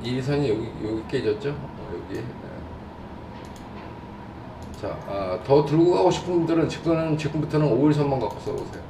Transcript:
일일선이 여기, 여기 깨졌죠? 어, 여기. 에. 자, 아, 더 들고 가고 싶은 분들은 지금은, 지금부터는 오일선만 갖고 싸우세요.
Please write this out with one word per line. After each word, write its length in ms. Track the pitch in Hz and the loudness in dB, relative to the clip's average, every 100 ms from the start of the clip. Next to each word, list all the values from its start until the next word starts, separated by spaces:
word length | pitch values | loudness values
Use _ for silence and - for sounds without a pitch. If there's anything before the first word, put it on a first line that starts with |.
일일선이 460 | 117 127 131 143 139 | -2 -2 0 0 2
여기, 200 | 104 - - | 0 -2 -6
여기 180 | 107 110 110 | -4 -4 -2
깨졌죠? 440 | 135 110 101 139 | -2 0 0 -2
어, 420 | 143 - - 95 | -6 -8 -12 -10
여기. 260 | 87 85 101 | -10 -8 -8
에. 40 | 123 - - - - - - - - - - - - - - - - - - - - - - - - - | -8 -10 -12 -12 -12 -12 -14 -14 -14 -14 -14 -14 -14 -14 -14 -14 -14 -14 -14 -14 -14 -14 -14 -14 -14 -8
자, 160 | - - - | -8 -8 -6
아, 320 | 98 95 92 - | -4 -2 -4 6
더 200 | 143 151 | 6 6
들고 280 | 151 175 | 6 6
가고 180 | 185 185 | 8 6
싶은 220 | - 175 | 4 2
분들은 340 | 175 160 165 143 | 2 4 4 2
지금은, 500 | - 165 160 160 151 | 0 2 2 2 0
지금부터는 540 | 143 156 151 151 151 | 0 -2 0 4 4
오일선만 480 | 117 147 147 143 131 | 6 6 6 4 2
갖고 180 | 107 - | 0 -4
싸우세요. 460 | - - 90 - | -4 -4 -6 -10